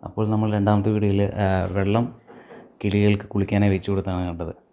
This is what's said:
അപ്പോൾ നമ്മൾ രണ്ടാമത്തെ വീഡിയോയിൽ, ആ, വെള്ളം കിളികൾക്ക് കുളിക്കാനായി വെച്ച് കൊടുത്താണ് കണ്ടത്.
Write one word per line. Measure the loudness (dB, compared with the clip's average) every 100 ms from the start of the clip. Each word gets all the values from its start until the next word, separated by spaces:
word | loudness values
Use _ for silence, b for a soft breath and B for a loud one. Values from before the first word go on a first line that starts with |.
| -10
അപ്പോൾ | -2 0
നമ്മൾ | 2 2
രണ്ടാമത്തെ | 2 2 2 2
വീഡിയോയിൽ, | 2 2 2
ആ, | 0 0 0 0 0
വെള്ളം | -2 0 0 0 -6 B B B B B _
കിളികൾക്ക് | -2 2 2 2 -2
കുളിക്കാനായി | -4 0 2 2
വെച്ച് | 0 -2
കൊടുത്താണ് | -4 -2 -4 -4
കണ്ടത്. | -6 -10 -10 _